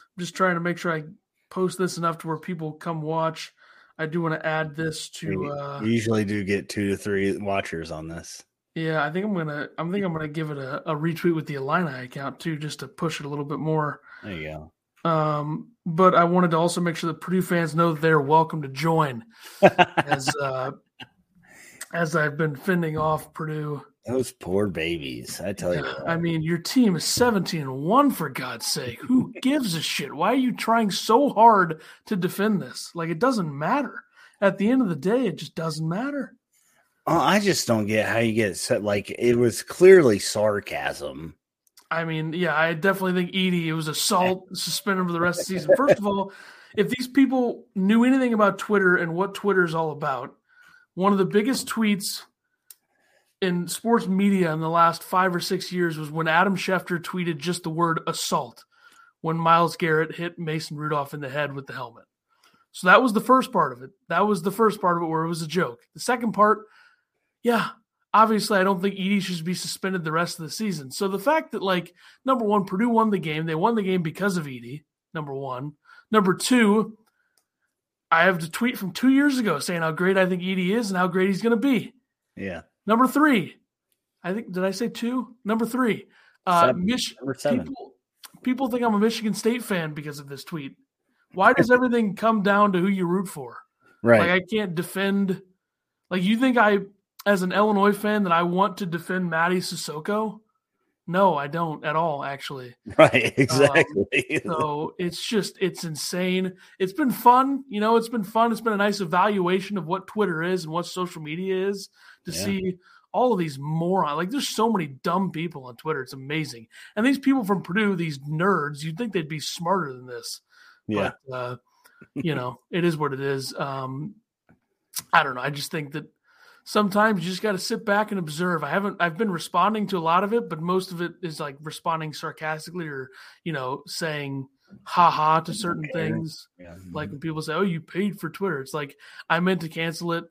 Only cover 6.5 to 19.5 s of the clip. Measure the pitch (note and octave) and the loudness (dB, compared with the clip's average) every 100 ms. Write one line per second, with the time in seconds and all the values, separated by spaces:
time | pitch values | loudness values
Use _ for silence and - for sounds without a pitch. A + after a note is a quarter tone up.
6.5 | G2+ - - G2+ F#2+ - G2+ G2 F#2 G2+ | -2 -4 -4 -2 -2 -2 -2 0 -2 -2
7.5 | G2 F#2+ E2 D#2+ D#2 D#2+ E2 D#2+ - - | -4 -4 -6 -10 -10 -12 -14 -16 -18 -20
8.5 | _ _ - D#3+ D#3 D3 E3+ G#3 F#3+ D#3 | _ _ -8 -4 -2 -2 -4 -4 -4 -4
9.5 | D3 C#3 - E3 G3 G3 D#3+ D#3 D3+ D#3 | -6 -10 -8 -4 -4 -4 -4 -6 -6 -6
10.5 | C#3+ C3 C#3+ - D#3 D#3+ D#3+ F3 D#3+ D#3 | -6 -8 -10 -6 -4 -2 0 0 0 -2
11.5 | C#3+ C3+ D#3+ F3 B2+ B2 C#3+ C#3 - F3 | -6 -2 -2 -2 -6 -10 -10 -10 -8 -6
12.5 | D#3 D3+ C#3+ C3+ - E3 D#3 C#3+ D3 C#3+ | -6 -6 -10 -12 -6 -6 -6 -8 -8 -6
13.5 | D#3+ D#3 D#3 D3 C#3 - - G#2+ F2 D#2 | -6 -2 0 0 -4 -14 -18 -12 -10 -10
14.5 | D#2 D#2 _ _ _ E3+ D#3+ D#3 D3 D3 | -12 -16 _ _ _ 0 2 2 0 -4
15.5 | D#3 - _ - D#3+ F#3 E3+ E3+ F3+ F3+ | -8 -10 _ -4 4 6 8 6 6 4
16.5 | D#3+ E3+ F3 F3 D#3+ E3+ D#3+ - F#3 F#3 | 4 2 0 -2 -2 -4 -6 -2 0 2
17.5 | F3 E3 D#3 E3+ D3 D#3+ D#3 C3+ D#3 D#3+ | 0 0 2 2 4 4 4 4 4 2
18.5 | D#3+ C#3 C3+ E3 D#3+ D3+ A#2+ - - - | -2 -8 -4 0 2 0 -2 -12 -20 -20